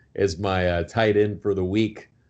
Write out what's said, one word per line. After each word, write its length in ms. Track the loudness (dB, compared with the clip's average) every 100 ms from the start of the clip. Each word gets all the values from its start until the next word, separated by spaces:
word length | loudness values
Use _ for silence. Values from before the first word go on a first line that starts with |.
| _ -2
as 220 | -2 -2
my, 280 | -2 0 2
uh, 160 | 0
tight 340 | -2 0 2 4
end 240 | 2 0
for 100 | -4
the 120 | -2
week. 440 | 0 0 0 -4 -20 _